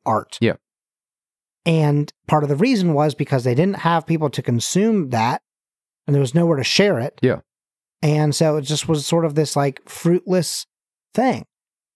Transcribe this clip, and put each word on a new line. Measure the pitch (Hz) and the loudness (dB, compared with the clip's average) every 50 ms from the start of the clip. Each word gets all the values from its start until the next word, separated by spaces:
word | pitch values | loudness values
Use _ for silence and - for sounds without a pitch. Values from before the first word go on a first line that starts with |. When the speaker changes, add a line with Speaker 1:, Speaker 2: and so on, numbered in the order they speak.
| - | -4
Speaker 1:
art." | - 110 107 - - - - | -2 -2 -2 -4 -6 -6 -2
Speaker 2:
Yeah. | 120 110 - - _ _ _ _ _ _ _ _ _ _ _ _ _ _ _ _ _ _ _ _ - | 0 0 0 -2 _ _ _ _ _ _ _ _ _ _ _ _ _ _ _ _ _ _ _ _ -2
Speaker 1:
And | 170 165 160 151 147 147 147 147 - - _ _ - | 0 2 2 2 2 2 0 -2 -4 -8 _ _ -2
part | - 151 147 | 0 0 0
of | 143 | 0
the | 147 | 0
reason | 139 202 262 269 208 185 175 156 | 0 2 2 2 2 2 2 2
was | 143 151 156 139 | 2 2 0 0
because | - 147 - 147 131 120 | -2 -4 -2 -2 -2 0
they | 131 123 | 0 0
didn't | 127 170 196 196 - | 2 2 0 0 -2
have | - 165 170 165 156 | -2 0 0 0 0
people | - 165 160 156 139 | -2 -2 -2 -2 -2
to | - - - | -4 -4 -4
consume | - 123 117 - - - 180 202 226 226 202 165 131 | -2 -2 -2 -2 -2 0 0 2 2 2 0 -2 -2
that | 123 113 110 120 147 - _ _ _ _ _ _ _ _ _ _ _ _ - | -2 -2 0 -2 -2 -4 _ _ _ _ _ _ _ _ _ _ _ _ -4
and | - 143 | 0 0
there | 143 | 2
was | 139 123 127 | 2 2 2
nowhere | 165 170 165 165 | 2 2 2 2
to | 135 117 | 0 -2
share | - - - 196 208 180 117 | -2 2 2 2 2 2 0
it. | 117 - - - | -2 -4 -6 0
Speaker 2:
Yeah. | - 131 101 - - _ _ _ _ _ _ _ _ _ _ - | 0 0 0 0 -6 _ _ _ _ _ _ _ _ _ _ -4
Speaker 1:
And | - 151 151 151 151 151 139 | 0 0 2 2 2 0 2
so | - 165 156 151 156 | 2 0 0 0 -2
it | 139 | -2
just | 135 151 139 - - | -4 -4 -4 -2 -2
was | 165 151 139 | -2 -2 -2
sort | - 165 170 165 | 0 0 0 0
of | 160 143 | 0 0
this, | 151 151 135 - | 0 -2 -2 0
like, | 147 143 143 135 - _ - | -2 -2 -2 -4 -6 _ -18
fruitless | - - - 170 175 180 - - 180 185 160 - - - - _ _ _ _ _ _ _ _ _ - | -12 -4 0 0 0 0 0 0 0 0 0 -2 -6 -8 -10 _ _ _ _ _ _ _ _ _ -2
thing. | - 240 262 - 113 - _ _ _ _ _ _ _ _ _ _ | 0 0 0 0 -2 -6 _ _ _ _ _ _ _ _ _ _